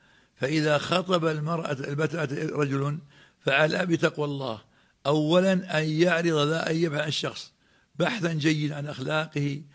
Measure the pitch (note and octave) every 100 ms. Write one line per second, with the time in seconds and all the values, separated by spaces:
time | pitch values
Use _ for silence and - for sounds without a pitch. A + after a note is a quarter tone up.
0 | _ _ _ _ C3 D#3 D3+ D3 - E3+
1 | F3+ F3+ D#3+ D#3 D3+ E3 D#3+ C3+ C#3 C#3+
2 | D#3 E3 D3 - D#3 D3 C#3+ C3+ C#3+ D3
3 | - - - _ - C3+ D#3 E3+ F3+ E3
4 | E3 D3+ D3 C#3 C3+ A2 - _ _ _
5 | C#3 D#3 D3+ F3 F#3+ F#3 F#3 D#3 D#3 D#3
6 | F3 E3 E3+ D#3 D3 E3 E3 D#3+ E3+ C#3+
7 | D3+ C#3+ D3 A2 - _ _ _ _ -
8 | E3+ A#3+ E3+ D#3+ D3 D#3 D3 D3 C#3+ C3
9 | C3+ D#3 D#3 D3 C#3+ C#3+ -